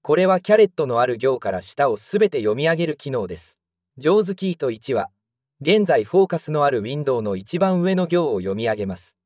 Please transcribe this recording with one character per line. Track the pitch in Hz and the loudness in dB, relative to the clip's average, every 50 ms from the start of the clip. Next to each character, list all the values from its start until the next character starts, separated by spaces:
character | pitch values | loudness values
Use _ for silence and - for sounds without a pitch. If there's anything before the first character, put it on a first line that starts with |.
こ | _ - 151 | _ 0 2
れ | 170 185 | 2 4
は | 185 185 180 | 2 2 0
キ | - - 214 | 4 4 6
ャ | |
レ | 214 214 | 6 6
ッ | |
ト | 190 _ - 151 | 4 _ -4 -2
の | 127 120 117 | 0 2 2
あ | 123 | 2
る | 127 120 | 2 0
行 | 110 120 135 131 120 | 0 0 0 0 0
か | - 101 | -2 -4
ら | 95 90 90 | -4 -4 -6
下 | - - - 143 135 | -10 -2 0 0 0
を | 110 | 0
す | 104 - - - 202 | -4 -6 -4 0 2
べ | 214 190 | 0 2
て | - | 0
読 | 135 107 107 107 | -2 0 0 0
み | 127 151 | 0 0
上 | 160 165 | 0 0
げ | 160 170 | 0 -2
る | 160 147 | -4 -4
機 | _ - 143 | _ -8 -6
能 | 131 120 101 | -6 -4 -6
で | 90 87 | -6 -10
す。 | 82 - - - _ _ _ _ _ _ _ _ | -12 -14 -18 -20 _ _ _ _ _ _ _ _
上 | 127 131 156 190 214 208 | -2 2 2 4 4 2
手 | 180 196 | 0 -4
キ | - 190 190 | -4 -4 -4
ー | 170 | -4
と | _ 147 127 | _ -4 -4
一 | 113 110 - - 127 | -4 -6 -6 -2 -2
は、 | 107 95 - _ _ _ _ _ _ _ _ _ _ | -2 -2 -4 _ _ _ _ _ _ _ _ _ _
現 | 139 151 196 214 208 | 0 2 2 2 4
在 | 175 151 123 104 | 2 2 2 2
フ | - - 185 | 2 2 2
ォ | 196 | 2
ー | |
カ | 185 175 | 2 0
ス | 165 - - | -6 -6 -4
の | 156 151 143 | -2 0 0
あ | 143 | 2
る | 135 113 | 0 -2
ウ | 101 | -4
ィ | 117 139 | -4 -6
ン | 147 147 | -4 -2
ド | 139 131 | 0 -2
ウ | 117 110 | 0 -2
の | 104 98 | -4 -6
一 | 92 98 - - | -6 -6 -6 -2
番 | 170 190 190 185 180 | 0 0 2 2 0
上 | 175 190 190 | 0 0 0
の | 185 180 | 0 0
行 | 170 170 175 170 143 | 0 0 0 2 0
を | 113 | -2
読 | 95 90 95 95 | -2 -2 -4 -4
み | 107 117 | -2 -2
上 | 113 110 | -2 -2
げ | 107 101 | -2 -4
ま | 95 92 | -6 -6
す。 | - - - _ _ _ | -10 -12 -18 _ _ _